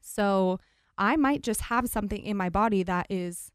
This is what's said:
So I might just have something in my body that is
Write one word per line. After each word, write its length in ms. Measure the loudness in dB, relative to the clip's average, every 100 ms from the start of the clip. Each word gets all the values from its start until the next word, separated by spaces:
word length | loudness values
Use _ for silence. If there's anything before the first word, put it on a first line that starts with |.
So 580 | -12 -2 2 4 2 0 _ _ _ -2
I 180 | 2 4
might 260 | 4 2
just 200 | 0 -4
have 260 | -2 -2 0
something 360 | -2 -4 -6
in 120 | -4 -2
my 140 | -2
body 340 | 2 2 2
that 240 | 0 -2 -2
is 420 | -4 -6 -8 -14